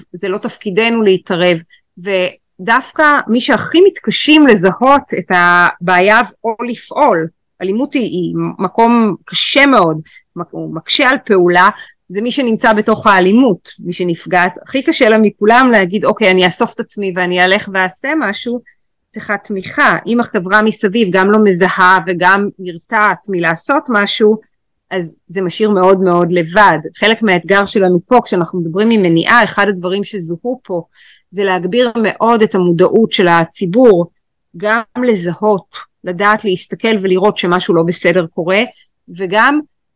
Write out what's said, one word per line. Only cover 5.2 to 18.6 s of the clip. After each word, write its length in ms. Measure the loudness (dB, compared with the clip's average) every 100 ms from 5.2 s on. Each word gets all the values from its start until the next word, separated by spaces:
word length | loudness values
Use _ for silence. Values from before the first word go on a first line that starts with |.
| -2
הבעיה 880 | 0 2 2 2 -2 -2 2 4 2 0 -6
או 100 | -8 -6
לפעול, 640 | -8 -10 -8 0 0 0 -4 _ _ -10
אלימות 320 | -6 -4 -2
היא, 80 | -4
היא 320 | -4 -4 -4 -4 -6 -4
מקום 580 | -6 0 2 2 0 -2
קשה 420 | -8 -6 -2 2 2
מאוד, 340 | 4 2 -2 -10 -20 _ -14
מק-, 140 | -12
הוא 240 | -12 -12
מקשה 360 | -10 -4 0 0
על 60 | 0
פעולה, 440 | 0 2 4 4 2 0 -12 _ -14
זה 120 | -8
מי 120 | -6
שנמצא 400 | -4 -2 0 0
בתוך 340 | 0 0 0 2
האלימות, 640 | 2 4 4 2 0 -8 -16
מי 80 | -12
שנפגעת, 640 | -6 -4 -6 -2 0 0 -4
הכי 200 | -8 -6
קשה 260 | -2 2 2
לה 100 | 4
מכולם 520 | 2 2 2 4 4
להגיד, 320 | 2 0 -2
"אוקיי, 260 | -2 0 2
אני 160 | 2 2
אאסוף 280 | 0 -4
את 60 | -6
עצמי 320 | -12 -8 -8 -4
ואני 280 | -4 0
אלך 240 | 2 0 -2
ואעשה 400 | -4 -4 -4 -6 -4
משהו", 420 | -4 -6 -8 -8